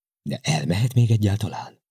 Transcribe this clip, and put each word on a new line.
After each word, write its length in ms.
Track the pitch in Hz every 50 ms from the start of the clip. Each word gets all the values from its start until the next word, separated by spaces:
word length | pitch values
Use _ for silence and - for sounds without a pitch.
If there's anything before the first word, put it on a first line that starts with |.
| _ _ _ _
De 180 | - 107 - -
elmehet 520 | - - 160 156 - 78 87 98 123 120 -
még 160 | 120 117 107
egyáltalán? 720 | 113 104 107 101 98 98 - 92 - - - - - _ _ _